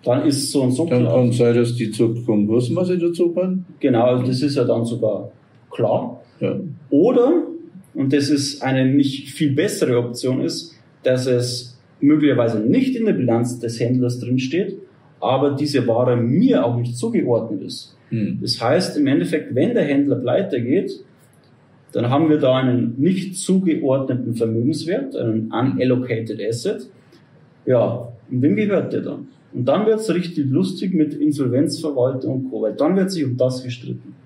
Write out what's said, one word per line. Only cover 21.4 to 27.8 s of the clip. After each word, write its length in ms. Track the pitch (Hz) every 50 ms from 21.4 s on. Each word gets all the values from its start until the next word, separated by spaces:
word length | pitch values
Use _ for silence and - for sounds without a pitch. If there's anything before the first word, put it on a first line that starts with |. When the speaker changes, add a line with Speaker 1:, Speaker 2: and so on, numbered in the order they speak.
| _ _ _ _ _ _ _ _ _ _
Speaker 1:
dann 180 | - - 113 120
haben 180 | 135 143 165 156
wir 100 | 151 147
da 180 | 135 131 127
einen 380 | 131 131 127 120 117 113 117 - 123
nicht 380 | 139 180 190 - - - -
zugeordneten 1000 | - - - 190 190 190 170 151 - 143 135 131 135 135 127 127 120 - - 117
Vermögenswert, 840 | - 117 113 113 113 117 139 160 - 151 160 190 254 277 269 -
einen 340 | - 123 113 107 110 110 110
unallocated 880 | - 113 127 127 123 127 127 127 127 123 - - 117 110 113 110 104 101
asset. 480 | 98 107 117 117 - 190 220 - - - - - _ _ - - - _ _ - - _ _ _ _
Ja, 460 | - 127 117